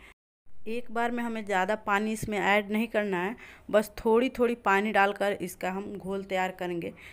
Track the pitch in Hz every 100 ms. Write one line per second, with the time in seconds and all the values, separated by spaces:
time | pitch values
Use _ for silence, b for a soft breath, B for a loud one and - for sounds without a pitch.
0 | B - _ _ - - - 233 240 226
1 | 233 240 233 226 202 190 185 214 214 202
2 | 214 220 - 208 180 202 202 214 226 220
3 | 208 185 180 247 B B B 208 214 -
4 | 233 226 254 254 233 233 - 196 214 208
5 | 196 202 202 202 185 - 180 190 - 202
6 | 185 196 196 185 185 180 180 175 185 -
7 | B